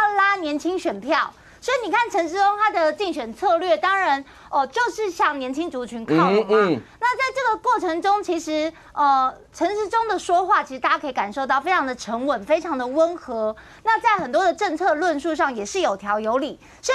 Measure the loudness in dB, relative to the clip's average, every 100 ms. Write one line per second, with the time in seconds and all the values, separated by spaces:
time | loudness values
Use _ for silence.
0 | 4 4 2 2 -2 -4 -2 -4 -4 -6
1 | -2 -2 -2 -8 -20 -10 -2 -2 0 0
2 | 0 0 -2 2 2 2 2 2 0 0
3 | -4 -4 -8 -2 2 2 2 2 2 2
4 | 2 0 -4 -18 -4 -2 0 0 -2 -2
5 | -4 0 0 0 -4 -4 -4 -6 -8 -8
6 | 0 2 4 4 4 4 4 0 -4 -4
7 | -2 0 -2 0 -2 0 0 0 0 -2
8 | 0 0 0 -4 -2 -2 -4 -6 -10 0
9 | 2 4 2 -2 -14 -4 -2 -2 -2 0
10 | 0 -2 0 0 4 2 0 -4 -2 0
11 | -2 -4 -4 -4 0 0 2 0 0 -6
12 | -6 -4 -2 -2 0 -2 0 -4 -2 0
13 | 0 0 -8 -4 -4 -4 -12 -6 0 2
14 | 4 2 2 2 2 2 -2 0 0 2
15 | 0 0 -2 0 0 -2 -6 -2 0 0
16 | -2 -2 0 0 -2 -8 -18 -6 -2